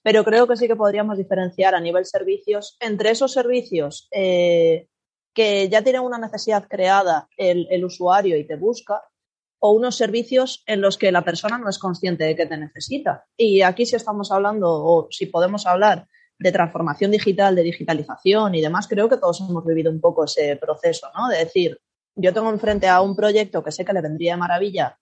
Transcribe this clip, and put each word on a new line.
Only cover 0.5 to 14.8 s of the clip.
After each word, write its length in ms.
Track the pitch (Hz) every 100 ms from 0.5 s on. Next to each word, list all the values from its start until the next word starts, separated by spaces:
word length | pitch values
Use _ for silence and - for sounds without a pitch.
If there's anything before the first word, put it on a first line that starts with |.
| 233
sí 120 | 233
que 100 | 220
podríamos 400 | 208 208 214 202
diferenciar 580 | 190 185 185 180 190 185
a 60 |
nivel 240 | 170 175 185
servicios 720 | 196 185 202 - 208 208 -
entre 320 | 233 208 214
esos 220 | 226 269
servicios, 760 | 262 240 247 240 175 143 - -
eh, 760 | 202 190 180 175 170 165 165 - _ _ _ _
que 360 | - 214 202 190
ya 140 | 214
tienen 180 | 240 254
una 160 | 247 240
necesidad 480 | 226 214 - 214 196
creada 600 | 202 185 196 190 151 - -
el, 300 | 190 175 170
el 160 | 185 180
usuario 520 | 180 180 190 196 156
y 100 | 147
te 80 | 151
busca, 480 | 190 233 - 208 - _ _ _ _ -
o 100 | 208
unos 220 | 214 247 -
servicios 680 | 226 226 233 254 262 - -
en 160 | 208
los 160 | 196 190
que 140 | 196
la 100 | 180
persona 380 | 170 170 214 233
no 100 | 220
es 80 | 190
consciente 460 | 190 175 185 170
de 120 | 156 160
que 120 | 165
te 100 | 156
necesita. 680 | 151 - - 269 285 - _ -
Y 240 | 226 196
aquí 240 | 185 180 233
si 100 | 233
estamos 360 | 226 208 202
hablando, 400 | 196 202 214 180
o 360 | 160